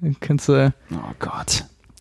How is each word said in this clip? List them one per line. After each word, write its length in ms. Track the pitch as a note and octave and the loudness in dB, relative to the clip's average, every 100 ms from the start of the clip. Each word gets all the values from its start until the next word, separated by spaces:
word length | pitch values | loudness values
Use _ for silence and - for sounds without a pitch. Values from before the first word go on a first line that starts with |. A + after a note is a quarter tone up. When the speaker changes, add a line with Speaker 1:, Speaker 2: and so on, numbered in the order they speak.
| E3 C#3 | -4 -2
Speaker 1:
Könntest 300 | - D3 - | -2 0 4
du 240 | C3+ C3+ - - | 4 4 2 -6
Speaker 2:
Oh 60 | E2+ - - | -8 -8 -8
Gott. 440 | - - - - - _ _ - | -8 -6 -4 -4 -4 _ _ -2